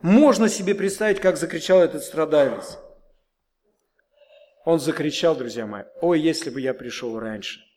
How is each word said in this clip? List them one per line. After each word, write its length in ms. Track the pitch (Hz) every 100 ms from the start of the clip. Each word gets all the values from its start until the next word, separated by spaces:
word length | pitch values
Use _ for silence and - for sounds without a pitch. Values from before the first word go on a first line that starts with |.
Можно 460 | 170 220 294 196 220
себе 280 | 214 185 196
представить, 440 | 190 - 214 196
как 160 | 190 160
закричал 460 | 165 165 - 185
этот 220 | 170 151
страдалец. 760 | - 156 156 151 135 101 - - - _ _ _ _ _ _ _ _ _ _ _ _ _ _ _ _ _
Он 160 | - 165
закричал, 560 | 143 - 151 - 170 147
друзья 320 | 120 110 107
мои: 160 | 104 - -
"Ой, 220 | 170 165
если 300 | 160 156 143
бы 100 | 127
я 120 | 127
пришёл 460 | 131 123 - 123 113
раньше". 400 | 110 107 - - _